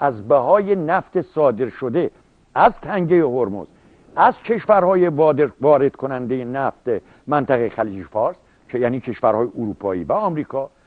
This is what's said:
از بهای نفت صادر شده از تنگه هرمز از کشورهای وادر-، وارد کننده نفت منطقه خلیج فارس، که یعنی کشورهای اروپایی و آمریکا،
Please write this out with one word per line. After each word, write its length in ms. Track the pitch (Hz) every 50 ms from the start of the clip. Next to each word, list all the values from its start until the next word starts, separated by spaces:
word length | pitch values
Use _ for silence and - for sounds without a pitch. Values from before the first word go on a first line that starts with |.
از 280 | 143 143 123 107 101 113
بهای 480 | 143 139 120 135 180 208 202 190 202
نفت 460 | 190 156 151 175 190 - - - 185 151
صادر 460 | - - 156 151 135 117 104 127 113
شده 420 | - - 135 123 117 170 165 - _ _ _ _ _ _ _ _ -
از 180 | 131 175 240 - - -
تنگه 440 | 147 202 196 175 156 180 175 160
هرمز 400 | 131 120 131 120 101 98 98 82 - _ _ _ _ _ _ _ _ -
از 180 | - 262 247 - -
کشورهای 680 | - - 233 208 - - 214 196 175 180 190 185 175 175
وادر-، 440 | 151 139 160 156 151 131 147 127 - -
وارد 360 | 120 151 147 139 143 135 -
کننده 480 | - 131 135 135 127 127 117 127 127 123
نفت 440 | 120 127 135 135 120 - _ - 123 113 90 - _ _ _ -
منطقه 420 | - 147 147 131 - 135 120 120 104
خلیج 380 | - - 110 110 98 98 90
فارس، 300 | - - 107 117 156 185 _ _ _ _ _ _ _
که 100 | - 120
یعنی 220 | 123 120 127 131
کشورهای 480 | - 131 110 - - 113 107 107 120 120 - -
اروپایی 460 | 117 104 92 - 101 101 95 90 82
و 80 | 73 143
آمریکا، 580 | 202 214 190 165 151 143 - - 135 135 - _ _ _